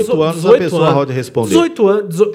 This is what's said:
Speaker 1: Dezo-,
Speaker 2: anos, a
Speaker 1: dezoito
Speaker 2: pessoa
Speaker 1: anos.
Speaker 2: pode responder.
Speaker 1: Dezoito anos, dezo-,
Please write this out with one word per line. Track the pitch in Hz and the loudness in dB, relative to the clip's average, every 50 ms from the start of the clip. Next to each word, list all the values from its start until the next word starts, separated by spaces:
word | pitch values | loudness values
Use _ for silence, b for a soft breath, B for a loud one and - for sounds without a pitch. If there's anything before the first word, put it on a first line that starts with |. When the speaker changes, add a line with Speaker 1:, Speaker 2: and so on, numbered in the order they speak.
| 214 220 | 2 2
Speaker 1:
Dezo-, | - 156 | 0 0
Speaker 2:
anos, | 156 160 165 | 0 -2 -2
a | 165 | -2
Speaker 1:
dezoito | 165 202 233 - 180 | 2 2 2 2 2
Speaker 2:
pessoa | 156 160 160 160 | -2 0 0 0
Speaker 1:
anos. | 151 135 | 2 2
Speaker 2:
pode | 139 139 131 123 | 0 -2 -2 -4
responder. | 131 123 - - 120 113 101 | -6 -6 -4 -4 -4 -2 2
Speaker 1:
Dezoito | - 330 339 320 330 - 214 | 2 2 2 0 0 0 2
anos, | 196 202 208 202 180 | 2 2 0 -2 -4
dezo-, | 160 175 214 208 | -2 0 0 -2